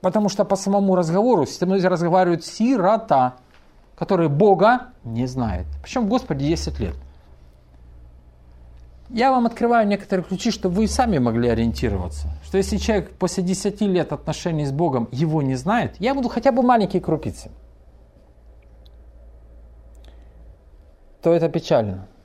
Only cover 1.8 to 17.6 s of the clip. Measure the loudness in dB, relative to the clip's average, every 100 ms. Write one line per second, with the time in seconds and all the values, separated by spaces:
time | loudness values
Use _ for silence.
1.8 | 2 2 2 4 4 0 -4 -2 0 2
2.8 | 2 2 2 2 2 -2 _ -20 -20 -20
3.8 | _ -10 -2 0 2 4 4 6 4 2
4.8 | -2 -18 -10 -4 -4 -2 -4 -4 -6 -12
5.8 | -8 -4 0 0 -2 -4 -2 -2 -4 -6
6.8 | -6 -8 -16 -20 -20 -20 -20 -20 _ -20
7.8 | -20 -20 -20 -20 -20 -20 -20 -20 -20 -20
8.8 | -20 -20 -10 0 2 4 2 0 2 2
9.8 | 2 0 -2 -4 -2 -4 -2 -2 -2 0
10.8 | 0 0 0 2 2 2 2 2 0 0
11.8 | -2 -2 -6 -8 -10 -10 -4 -2 0 -2
12.8 | 0 -2 -2 -4 -4 -2 -2 -2 -4 -2
13.8 | 0 0 -2 -6 -6 -6 -4 -2 -2 0
14.8 | 0 0 -4 -2 0 0 -2 -2 -2 -2
15.8 | -2 -4 -4 -2 -2 0 0 2 4 4
16.8 | 2 -2 -2 -4 -4 -10 -16 -20